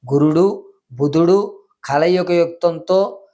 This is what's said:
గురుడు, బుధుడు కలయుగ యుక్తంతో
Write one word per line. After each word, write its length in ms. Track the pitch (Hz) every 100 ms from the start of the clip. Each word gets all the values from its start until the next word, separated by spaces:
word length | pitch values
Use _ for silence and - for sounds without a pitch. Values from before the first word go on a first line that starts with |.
| 123
గురుడు, 500 | 143 151 156 196 - - _ _
బుధుడు 640 | 123 143 156 170 196 208 - _ _ -
కలయుగ 440 | 139 165 180 175
యుక్తంతో 880 | 175 170 170 175 165 165 190 202 - -